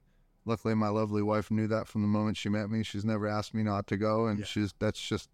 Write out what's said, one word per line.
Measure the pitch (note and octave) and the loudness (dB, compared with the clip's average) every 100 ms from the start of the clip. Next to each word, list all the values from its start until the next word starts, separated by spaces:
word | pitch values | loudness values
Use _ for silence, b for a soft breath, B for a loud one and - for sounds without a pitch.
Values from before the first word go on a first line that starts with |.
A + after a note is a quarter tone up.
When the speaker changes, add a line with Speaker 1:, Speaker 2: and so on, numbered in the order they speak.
| _ _ _ _ | _ _ _ _
Speaker 1:
luckily | - A2+ A2+ | -4 -2 0
my | A2 G#2+ | 2 2
lovely | G#2+ G#2+ G#2 | 2 0 0
wife | G#2 G#2+ G2+ | 2 0 0
knew | G#2+ G#2+ | 0 2
that | A2 - | 0 -2
from | G#2+ | 0
the | G#2 | 2
moment | G#2 G#2+ - | 2 2 -2
she | G#2 | -2
met | G#2 G#2 | -2 0
me. | A2 | -2
She's | G#2 G2+ | -2 -2
never | G#2+ A2 G#2 | -2 0 0
asked | G#2+ - | -2 -2
me | A2 | -2
not | G#2+ G2+ - | 0 0 0
to | G2+ | 0
go. | G#2+ A2 A2+ | 2 2 2
And | G#2 | 0
Speaker 2:
Yeah. | G2+ | -2
Speaker 1:
she's, | G#2+ G#2 - | -2 -2 0
that's | G#2+ - | -2 -2
just, | - G#2+ - | -4 -4 -4